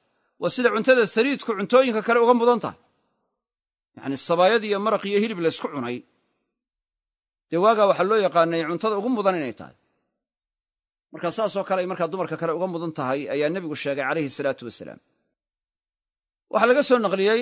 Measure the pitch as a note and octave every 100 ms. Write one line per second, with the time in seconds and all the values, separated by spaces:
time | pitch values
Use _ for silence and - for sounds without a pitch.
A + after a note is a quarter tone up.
0 | _ _ _ _ E3+ B3 A#3+ G#3+ A3 B3+
1 | G#3+ - C4 C4+ - G3 G3+ B3+ C4+ G#3+
2 | A3 A#3 A#3 B3 A#3 A#3+ A#2 - _ _
3 | _ _ _ _ _ _ _ _ _ -
4 | C3+ C#3 - E3+ F#3 A3+ G#3+ G3+ G#3 G3+
5 | G3+ G3+ A3 F#3+ E3 - - D3 A#2+ B2
6 | - _ _ _ _ _ _ _ _ _
7 | _ _ _ _ _ E3 G#3 G#3+ G3+ E3
8 | F#3 A3 F#3+ E3+ E3 E3 D#3 E3+ A3 G3+
9 | A3+ A#3+ G3 F3+ C3 G#2+ C#2+ _ _ _
10 | _ _ _ _ _ _ _ _ _ _
11 | _ - E3+ F#3+ G#3 G3 F#3 F#3+ F#3 F3
12 | E3 F#3 E3 D#3 E3 D#3+ F#3 E3+ E3+ D#3+
13 | B2+ C#3 A#2+ C#3 D3 F#3 E3 D3 C#3+ C#3
14 | C3 D#3 C#3+ - C#3+ B2+ A#2+ - D2+ G1+
15 | _ _ _ _ _ _ _ _ _ _
16 | _ _ _ _ _ G#3+ A#3 C4 C#4 A#3+
17 | G3+ F#3+ G3 A3+